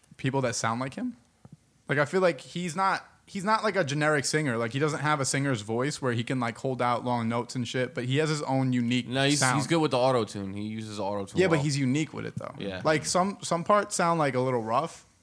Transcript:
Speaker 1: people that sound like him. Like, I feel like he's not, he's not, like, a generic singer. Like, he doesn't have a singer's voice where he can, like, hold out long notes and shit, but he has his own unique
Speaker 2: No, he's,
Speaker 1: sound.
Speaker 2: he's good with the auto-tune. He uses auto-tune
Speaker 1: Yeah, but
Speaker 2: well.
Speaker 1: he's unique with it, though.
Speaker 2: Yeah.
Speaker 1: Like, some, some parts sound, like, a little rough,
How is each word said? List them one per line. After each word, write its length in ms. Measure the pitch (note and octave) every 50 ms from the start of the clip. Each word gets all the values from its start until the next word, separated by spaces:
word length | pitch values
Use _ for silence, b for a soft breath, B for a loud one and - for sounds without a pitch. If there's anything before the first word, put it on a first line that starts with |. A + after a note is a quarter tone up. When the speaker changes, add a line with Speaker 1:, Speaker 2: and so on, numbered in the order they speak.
| _ _ - _
Speaker 1:
people 240 | - C3+ B2+ C3+
that 140 | C3 A#2+ A2
sound 240 | - - A2+ A2+ A#2+
like 140 | C3 C#3 -
him. 200 | - B3+ B3 A#3+ - _ _ _ _ _ - - _ _ _ _ _ _ -
Like, 120 | D3 C#3
I 60 | D3
feel 160 | C#3 F3+ F#3+
like 200 | F#3 F3 E3 F3
he's 340 | - C#3 - E3+ F3+ F3 D3
not, 300 | F#3+ F#3+ F#3+ F3 - - - - _ _ -
he's 160 | - - D#3+
not, 200 | G#3+ A3 G#3+ G3
like, 120 | G#3+ F3
a 80 | G3 F3
generic 400 | C3 C#3+ D3+ D3+ D3+ D3+ D3 C3+
singer. 320 | - - D#3 D#3 C#3 A#2 A#2
Like, 140 | A#2 A2+
he 80 | B2 C#3
doesn't 220 | D#3 D3+ D3+ C3+
have 180 | C#3 D3+ D3+ C#3+
a 60 | C3
singer's 360 | - - C#3 C#3 C#3+ C3 G#2
voice 400 | G2+ G#2+ A2+ A#2+ C3 D3 D3 -
where 120 | C#3 B2+ A#2
he 100 | A#2+ A2+
can, 160 | - C3+ B2+
like, 180 | B2+ A#2+ A2+ -
hold 240 | - C3+ C3 B2
out 220 | B2 B2 A#2+ A#2 -
long 220 | B2 B2 A#2+ A2+ A2+
notes 260 | A#2 A#2+ A#2 - -
and 120 | C3 A#2 A2+
shit, 260 | - C3 B2+ - -
but 120 | B2+ B2
he 120 | B2 C3 D3
has 120 | D#3 D3+
his 120 | D#3 D3 D3
own 280 | B2+ C3+ C3+ C3 C3 B2+
unique 340 | B2 A#2+ A#2 B2 B2+ A#2+ A#2+
Speaker 2:
No, 180 | B2 C3+ C#3
he's, 140 | C#3+ D3 C#3
Speaker 1:
sound. 180 | C#3 C3 B2 -
Speaker 2:
he's 100 | C3+ -
good 100 | E3 E3
with 140 | D#3 D3+
the 60 | - B2
auto-tune. 560 | B2 C3+ C3 A#2+ G#2+ G2 - G#2 G2 G2 G2
He 100 | G2+ G#2
uses 360 | G#2+ A2 A2 A2 G#2+ G#2 G#2
auto-tune 400 | G2 G2 G#2 G2+ G2 F#2+ - E3
Speaker 1:
Yeah, 80 | F#3 F#3
but 100 | E3 D3
Speaker 2:
well. 40 | C#3+
Speaker 1:
he's 140 | D#3 C3+ C#3
unique 360 | C#3 B2 C3 D3+ D#3 - -
with 120 | A2 A2
it, 100 | A2+ - -
though. 180 | - - - -
Speaker 2:
Yeah. 240 | - G2 F#2+ F#2 -
Speaker 1:
Like, 200 | D#3 D#3 D3 -
some, 320 | - - F3+ F#3 G3+ G3 -
some 220 | - - E3+ E3+ E3+
parts 300 | - G#3 G#3 G3+ G3+ -
sound, 220 | - F3+ E3+ E3+ E3
like, 160 | D3+ C#3 A#2+
a 60 | B2+
little 240 | B2+ C3 B2+ A#2+ A2
rough, 420 | A2 A2+ C3+ D#3 E3 - - - _ _ _